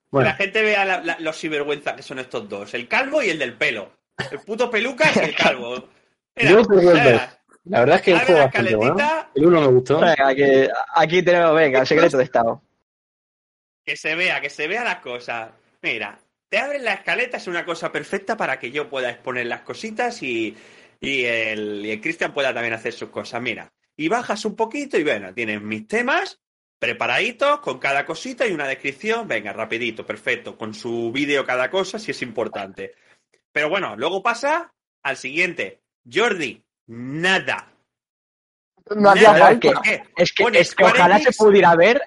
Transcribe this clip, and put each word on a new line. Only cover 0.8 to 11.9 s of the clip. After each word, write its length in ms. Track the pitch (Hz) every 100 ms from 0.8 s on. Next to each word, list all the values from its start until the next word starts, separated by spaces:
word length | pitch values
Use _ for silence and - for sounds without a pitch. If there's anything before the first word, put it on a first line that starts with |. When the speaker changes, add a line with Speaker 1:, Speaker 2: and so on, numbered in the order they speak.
Speaker 2:
la, 160 | 190 180
la, 160 | 170 165
los 180 | 156 156
sinvergüenza 600 | 160 151 143 147 143 131
que 80 |
son 160 | - 131
estos 280 | 127 123 104
dos. 260 | 101 101
El 120 | 120 120
calvo 340 | 220 269 302
y 60 | 220
el 100 | 160
del 140 | 127
pelo. 360 | 113 147 110 95 _ _ - -
El 80 | 143
puto 320 | - 220 247
pelucas 460 | 214 240 262 311 220
y 20 |
el 160 | 160
calvo. 400 | 147 165 131 120 127 - _ _
Speaker 1:
<laughs> 260 | _ _ -
Yo 260 | 220 208
creo 160 | 233 196
que 60 | 175
el 60 |
Speaker 2:
Mira, 160 | 165 139
Speaker 1:
dos. 100 | 117 123 _ _ _
La 160 | 170 185
verdad 160 | 127 180
es 60 |
que 80 | -
el 40 | 170
Speaker 2:
abre 80 | 185
Speaker 1:
juego 120 | 165
Speaker 2:
la 60 | 135
Speaker 1:
bastante 300 | 127 113 107
bueno. 160 | 120
Speaker 2:
escaletita. 360 | 185 294 320 -
Speaker 1:
El 120 | 139 165
uno 140 | 170
me 40 | 143
gustó. 320 | 127 131 139
Speaker 3:
Venga, 280 | 175 147 135
aquí, 140 | 135 139 135 135 117 -
aquí 280 | 165 156 180
tenemos, 300 | 170 175 165 156
venga, 240 | 151 131
el 60 |
secreto 280 | 131